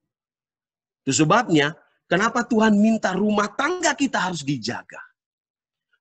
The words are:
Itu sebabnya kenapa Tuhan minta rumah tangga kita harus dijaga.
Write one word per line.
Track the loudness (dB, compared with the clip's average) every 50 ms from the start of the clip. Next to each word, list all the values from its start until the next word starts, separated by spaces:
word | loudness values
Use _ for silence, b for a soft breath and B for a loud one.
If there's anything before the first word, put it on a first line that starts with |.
| _ _ _ _ _ _ _ _ _ _ _ _ _ _ _ _ _ _ _ _ _
Itu | -4 0
sebabnya | 2 2 4 4 2 2 2 2 2 2 2 -2 b b b b b b _
kenapa | -2 0 0 0 -2 -2 -4 -2
Tuhan | 0 2 4 4 4 4
minta | 4 2 2 0 -2 -4 -2
rumah | -2 -2 0 0 0 -2 -2 -4
tangga | -4 -4 -4 -2 -2 -2 -2 0
kita | 0 -2 -2 -2
harus | -2 -4 -4 -4 -6
dijaga. | -6 -6 -6 -4 -6 -8 -10 -10 -12 -16 -20 -20 -20 -20 _ _ _ _ _ _ _ _ _ _ _ _ _ _ _ _ _ _